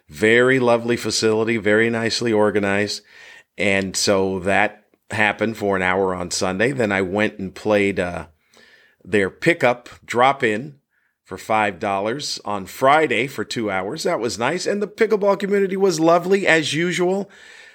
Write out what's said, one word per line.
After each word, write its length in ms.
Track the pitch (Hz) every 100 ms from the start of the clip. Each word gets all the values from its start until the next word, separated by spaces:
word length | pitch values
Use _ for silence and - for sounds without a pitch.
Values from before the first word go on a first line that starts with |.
| _
very 500 | 71 110 117 127 131
lovely 380 | 120 117 117 117
facility, 600 | 110 107 110 110 113 117
very 320 | 95 107 113
nicely 440 | 117 113 - 123
organized. 720 | 107 107 101 98 101 104 - - - - - _ -
And 400 | 101 98 98 90
so 440 | - 98 95 95
that 440 | 90 98 107 - _ _ _
happened 460 | 110 107 101 107 110
for 180 | 101
an 80 | 95
hour 320 | 92 92 95
on 160 | 90 87
Sunday. 420 | - 95 92 117
Then 200 | 135 110
I 80 | 98
went 380 | 95 98 107 -
and 160 | 95
played, 440 | - 107 104 98 95
uh, 280 | 87 85 78 _ _ _ _ _ _ _
their 280 | - 104 95
pickup 580 | - 165 165 123 120 - -
drop-in 760 | - 117 127 139 117 107 147 - _ _ _ _
for 140 | _ 92
five 400 | - 110 104 90
dollars 600 | 107 98 104 135 143 -
on 220 | - 104 95
Friday 600 | - 131 151 151 110 135
for 180 | 131
two 260 | 104 - 107
hours. 320 | 95 95 156
That 180 | 190 165
was 180 | 113 92
nice. 280 | 120 175 -
And 160 | 202
the 60 | 208
pickleball 500 | - 220 208 202 196
community 400 | 202 202 196 190
was 200 | 196 156
lovely 480 | 165 175 170 202 185
as 280 | 160 143
usual. 560 | 147 175 165 180 196 196 - - - -